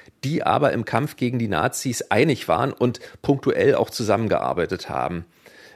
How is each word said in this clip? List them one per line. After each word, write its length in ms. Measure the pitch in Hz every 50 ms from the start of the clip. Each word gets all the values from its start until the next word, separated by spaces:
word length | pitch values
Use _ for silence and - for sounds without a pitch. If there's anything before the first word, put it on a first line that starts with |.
| - - _ _ -
die 180 | 135 165 -
aber 300 | - - 107 135 143 131
im 140 | - 117 110
Kampf 320 | - - 113 143 147 -
gegen 200 | - 131 120 -
die 120 | 123 117 104
Nazis 520 | 92 78 95 135 - - - 131 113 - -
einig 440 | - 101 110 151 165 135 - -
waren 240 | - 80 85 127 -
und 280 | - - 123 123 117 - - - - -
punktuell 540 | - - 143 135 - 120 - - 98 135 127
auch 160 | - 107 -
zusammengearbeitet 960 | - - 113 104 101 107 113 - 90 - - 64 69 87 82 - 98 - - -
haben. 360 | - 65 62 78 87 85 87 - _ _ - - - - - - -